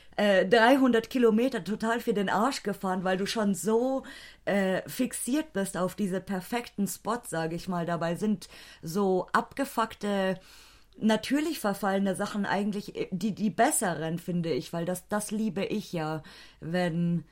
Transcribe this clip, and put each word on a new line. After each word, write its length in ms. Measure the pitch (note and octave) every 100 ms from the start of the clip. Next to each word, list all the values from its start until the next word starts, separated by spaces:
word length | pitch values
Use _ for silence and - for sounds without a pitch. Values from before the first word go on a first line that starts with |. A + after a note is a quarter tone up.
| - -
äh, 280 | G#3 F#3+ F#3
dreihundert 600 | A#3 A3+ C#4 C4 A3+ A3+
Kilometer 560 | C4 A#3 G#3+ B3+ A#3+
total 360 | E3+ G#3+ A3 A#3
für 120 | A#3
den 160 | G3+ F#3+
Arsch 340 | C#3+ A#3+ C4+
gefahren“, 400 | - G3 F#3+ F#3
weil 120 | F3+ F#3
du 80 |
schon 300 | G3 A3+ G#3
so, 480 | F#3 G3 A3+ B3+ C4+ C4 - - -
äh, 380 | - G3 F#3+ F#3 -
fixiert 680 | - B3 - - C#4+ D#4
bist 240 | G3 F#3+ D#3+
auf 160 | F3+
diese 260 | - G#3 F#3
perfekten 680 | F3+ G3 F3 A#3+ A#3+ - G3
Spots, 440 | - - A#3 -
sag 240 | E3 D#3+
ich 120 | E3+ F3+
mal. 180 | F3+ E3+
Dabei 300 | E3+ E3 E3+
sind 320 | G#3+ G#3 - - - -
so 460 | D#3+ E3+ G3 F#3 -
abgefuckte, 1040 | G#3+ A3+ - C4+ - A3+ - G#3 G3+ F#3+ - - - - - _ -
natürlich 600 | A3 A3 - C#4 D#4 D4+
verfallene 560 | G#3 G3 G3+ G3 G3
Sachen 320 | F#3+ G3+ G#3 G3+
eigentlich, 500 | F#3 G#3 G3 - -
äh, 120 | D#3
die, 240 | F#3 A3
die 160 | E3 G#3
besseren, 680 | - B3 D4+ G3+ D#3 D#3+ F3
finde 320 | - F3 E3
ich, 200 | C3+ -
weil 120 | E3+
das, 240 | E3+ F3+ -
das 220 | G#3 G#3
liebe 340 | G#3+ A3 A#3+
ich 280 | F#3 G#3+ -
ja, 300 | E3+ D#3 D#3+ - - - -
wenn 640 | D3 F3+ F3+ E3+ E3+ E3+ E3